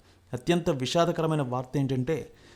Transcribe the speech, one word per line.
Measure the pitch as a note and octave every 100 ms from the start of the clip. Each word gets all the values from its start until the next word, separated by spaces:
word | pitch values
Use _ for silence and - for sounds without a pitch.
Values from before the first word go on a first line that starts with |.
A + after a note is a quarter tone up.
| _ _ _
అత్యంత | A#2+ - F3 E3+
విషాదకరమైన | D3 B2+ E3+ E3+ E3+ D#3+ D#3
వార్త | B2+ B2 C3 C#3+
ఏంటంటే | C3+ C3 B2+ A#2+ A#2 - -